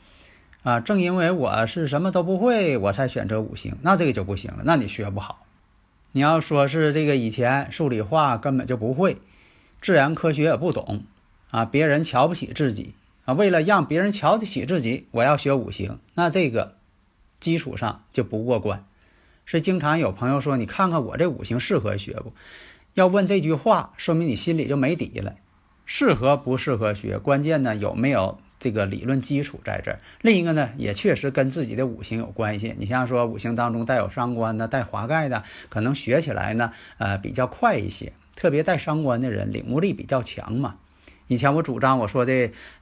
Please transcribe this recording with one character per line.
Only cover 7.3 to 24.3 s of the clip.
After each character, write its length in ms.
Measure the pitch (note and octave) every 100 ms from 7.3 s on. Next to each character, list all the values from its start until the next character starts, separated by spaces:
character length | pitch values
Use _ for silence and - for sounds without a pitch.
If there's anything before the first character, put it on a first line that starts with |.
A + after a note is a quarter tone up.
| A2 A#2+ C3+ C#3
数 160 | - D3
理 120 | A2+
化 360 | G2+ D#3+ C#3+ A2+
根 200 | D3 C3
本 100 | A#2+
就 80 | B2
不 180 | A2
会， 240 | C3 F#3 - - _ _ _ _ _
自 120 | -
然 200 | D#3+ C#3
科 200 | D#3+ E3
学 100 | D3
也 140 | D#3 A#2+
不 160 | E3+
懂， 300 | B2+ - G2+ - _ _ _ _
啊， 120 | A2+
别 220 | A#2 C#3 D#3
人 180 | C#3+
瞧 240 | D#3+ B2+ D#3
不 80 | F3+
起 160 | -
自 200 | A#2+ C#3
己， 200 | G#2 - - _ _ -
啊， 80 |
为 160 | C#3 G3+
了 120 | E3+
让 240 | E3 G3+ C#3
别 160 | D#3
人 100 | G3+
瞧 260 | G3+ D3+ A3
得 80 | A3
起 200 | C3 B2
自 160 | F3+
己， 260 | A2+ C3+ -
我 120 | A#2
要 140 | B2+ C#3+
学 160 | C#3
五 160 | C3+ G2
行， 300 | G2 G2 A2+ - -
那 140 | E3+
这 200 | F#3 D3+
个 280 | A2+ - - _ _ _ _ _ _
基 180 | E3 E3
础 180 | - -
上 280 | A2+ - _
就 100 | -
不 200 | G#2 A2
过 160 | A#2+ A2+
关。 260 | G#2 G2 - _ _ _ _ _ -
所 120 | E3
以 40 |
经 180 | F#3 F#3
常 200 | D3 E3
有 120 | A#2
朋 180 | G2 B2
友 120 | C#3
说 160 | C3+ C3
，“你 80 | G#2+
看 260 | - F#3
看 140 | E3 A2+
我 100 | -
这 140 | F3
五 140 | B2+
行 160 | G2 A#2
适 180 | - F3
合 180 | G2 G2
学 180 | -
不？” 200 | - - - - - - - _ -
要 120 | F#3
问 200 | G3+ F#3+
这 120 | G3
句 140 | D3+
话， 400 | D3+ A3+ F3+ - -
说 180 | -
明 140 | E3
你 80 | E3